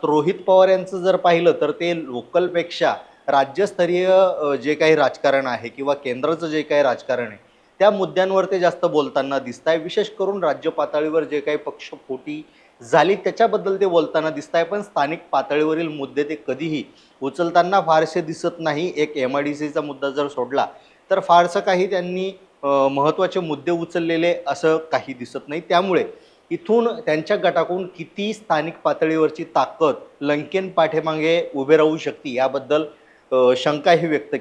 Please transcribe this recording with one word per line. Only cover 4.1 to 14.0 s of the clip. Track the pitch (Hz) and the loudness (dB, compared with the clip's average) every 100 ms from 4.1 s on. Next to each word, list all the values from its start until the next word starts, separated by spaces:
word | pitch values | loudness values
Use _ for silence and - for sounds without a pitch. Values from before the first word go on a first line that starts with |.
| 185 185 170 | 4 4 2
अ, | 147 139 | -2 -2
जे | 131 | -2
काही | 151 160 151 | 2 4 4
राजकारण | 131 - 143 135 131 | 2 2 2 2 0
आहे | 120 120 | -6 -8
किंवा | 139 139 | -6 -4
केंद्राचं | 143 131 123 147 160 165 | -2 -4 -4 -2 -2 -4
जे | 151 | -4
काही | 147 147 | 0 2
राजकारण | 135 117 - 120 117 | 2 0 -2 -4 -4
आहे | 101 _ _ _ - | -10 _ _ _ 2
त्या | 202 | 2
मुद्द्यांवर | 202 180 170 190 190 190 | 2 0 0 0 0 0
ते | 190 | 0
जास्त | 175 165 170 | 0 0 0
बोलताना | 151 135 139 135 139 | 0 0 -2 -2 -4
दिसत | 123 117 160 | -6 -6 -2
आहे. | 165 | -2
विशेष | 165 - 202 | -2 -4 -4
करून | - 190 202 | -4 -4 -2
राज्य | 165 135 160 | -2 -2 -4
पातळीवर | 156 147 151 156 160 | -4 -2 -2 0 0
जे | 143 147 | -2 -4
काही | 151 151 | -2 -4
पक्ष | 151 - - | -6 -14 -16
फुटी | 151 - 131 151 151 151 _ _ _ 117 | -16 -12 -10 -10 -12 -14 _ _ _ 0
झाली | 156 165 202 | 4 4 2
त्याच्याबद्दल | 190 196 226 196 185 190 | -2 0 0 0 -2 -2
ते | 196 | 2
बोलताना | 170 | 2